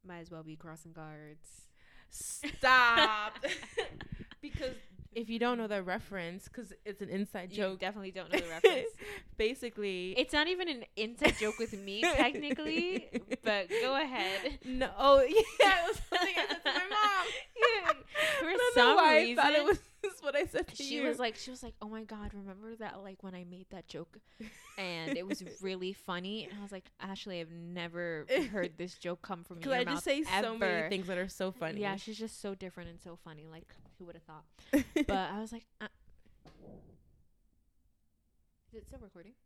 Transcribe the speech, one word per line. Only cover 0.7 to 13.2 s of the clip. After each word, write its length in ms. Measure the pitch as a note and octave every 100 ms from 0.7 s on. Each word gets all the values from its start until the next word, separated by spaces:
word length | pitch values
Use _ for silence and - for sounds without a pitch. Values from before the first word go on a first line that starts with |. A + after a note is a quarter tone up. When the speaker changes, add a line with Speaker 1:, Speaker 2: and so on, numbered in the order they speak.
| D#3 E3
Speaker 1:
guards. 720 | E3 D#3 D3+ D3+ D3+ - - - _ - - -
Speaker 2:
Stop. 1300 | - - - D4 D4 C4 B3+ A#3+ A#3 C#4 G#3+ G#3+ A#3 C#4
<laughs> 0 |
Speaker 1:
<laughs> 60 | - - - - - - - - -
Speaker 2:
Because 360 | C#4+ - C4 - - - -
if 180 | A3+ A3
you 100 | A3+
don't 180 | A#3+ A#3+
know 100 | A3
that 160 | G3+
reference, 640 | F#3 G3 - G3 E3+ F3+ -
'cause 240 | - A#3 F#3
it's 160 | G#3+ G3+
an 80 | G3
inside 420 | F#3+ G3+ G#3 F3+
Speaker 1:
You 60 | G3+
Speaker 2:
joke. 220 | F#3+ F#3+
Speaker 1:
definitely 320 | F#3+ G#3 F#3+
don't 200 | F#3 F3
know 80 | D#4+
the 80 | -
reference. 420 | - G4 D4+ A4+ - G#4
Speaker 2:
<laughs> 240 | G4+ - -
Basically. 760 | A3 C4 A#3+ G#3 G3+ F#3 F3+ G3+
Speaker 1:
It's 140 | D4
not 160 | D4 D#4+
even 220 | F4+ F4
an 160 | B3+ -
inside 400 | - A3 A#3 C#4+ -
joke 180 | G#3+ G#3+
with 160 | A3+
me, 280 | G3+ G3 G3+
Speaker 2:
<laughs> 140 | E4+
Speaker 1:
technically, 920 | C4+ B3 C#4+ D4 D4 D#4 D#4+ F4 F#4 - A#3